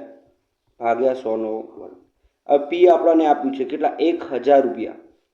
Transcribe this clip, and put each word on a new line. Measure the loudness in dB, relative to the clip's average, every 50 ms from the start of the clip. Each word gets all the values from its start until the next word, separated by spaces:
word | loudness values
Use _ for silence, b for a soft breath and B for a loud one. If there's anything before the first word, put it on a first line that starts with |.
| -8 -16 -20 -20 _ _ _ _ _ _ _ _ _ _ _ -6
ભાગ્યા | -4 -2 -2 0 0 -2 -2
સો | -2 -4 -6 -4 -4
નો | -4 -6 -8 -8
વર્ગ. | -10 -14 -18 -20 -20 -20 -20 -20 _ _ _ _ _ _ _ _ _ -2
હવે | 0 0 0 -4
પી | 0 4 4 6
આપણને | 6 4 4 2 4 4 4 2
આપ્યું | 2 0 -2 -4 -4
છે | -4 -6
કેટલા? | -6 -4 -4 -4 -4 -2 0
એક | -2 -2 -2 -2 -6 -8
હજાર | -8 -4 2 4 4 4 4
રૂપિયા. | 2 -2 -6 -8 -10 -12 -14 -20 _ _ _ _ _